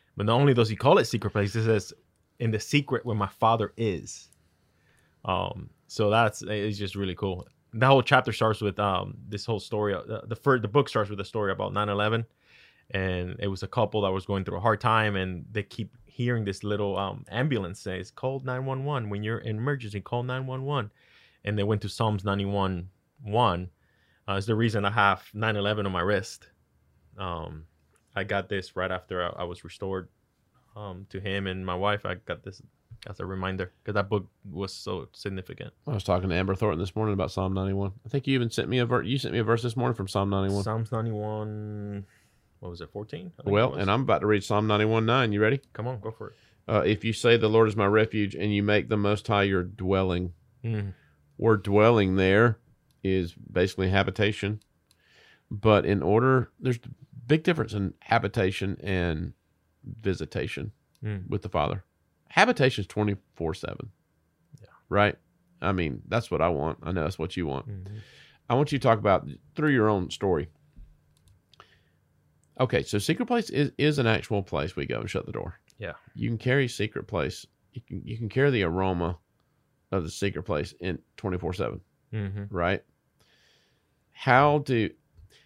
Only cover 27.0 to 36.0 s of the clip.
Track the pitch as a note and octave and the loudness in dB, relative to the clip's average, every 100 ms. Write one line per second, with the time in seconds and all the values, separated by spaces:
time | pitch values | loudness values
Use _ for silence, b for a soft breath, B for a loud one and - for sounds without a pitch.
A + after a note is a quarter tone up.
27 | _ - F#2 E2+ E2 D#2 D#2 _ _ _ | _ -10 -8 -6 -8 -12 -16 _ _ _
28 | _ - G2 G2+ F#2 G2+ - F#2 F#2 F#2 | _ -6 -2 -4 -2 -6 -6 -4 -4 -4
29 | - F2+ F2 - F2 F2 E2+ - G2 F#2+ | -6 -4 -4 -4 -8 -10 -16 -10 -6 -6
30 | F2 _ _ _ _ _ _ G#2 G#2 F2+ | -8 _ _ _ _ _ _ -14 -14 -14
31 | G2 G2 G2 G2 G2 F#2 F#2 F2+ G2+ G2+ | -12 -10 -6 -4 -4 -6 -4 -2 -2 -2
32 | F#2+ F2+ - E2+ - - - _ - - | -4 -8 -8 -10 -12 -18 -20 _ -20 -18
33 | - G2 F#2 F#2+ F#2 F#2+ F#2 _ - G2+ | -14 -10 -8 -4 -4 -4 -6 _ -4 -2
34 | G2 G#2+ F#2 _ G2+ F2+ F#2+ - - F#2+ | 0 0 -2 _ -12 -8 -8 -8 -8 -8
35 | - - G#2 F#2+ F#2 F2 - - - G#2+ | -8 -10 -8 -8 -10 -14 -16 -14 -6 -4